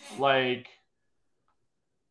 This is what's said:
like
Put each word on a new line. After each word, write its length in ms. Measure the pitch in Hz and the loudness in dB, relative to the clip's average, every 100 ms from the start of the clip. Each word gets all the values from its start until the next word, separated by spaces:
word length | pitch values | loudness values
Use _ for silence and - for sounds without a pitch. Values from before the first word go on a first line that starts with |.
| - - | -16 -2
like 500 | 139 131 127 123 123 _ _ _ _ _ _ _ _ _ _ _ _ _ _ | 2 2 2 -4 -8 _ _ _ _ _ _ _ _ _ _ _ _ _ _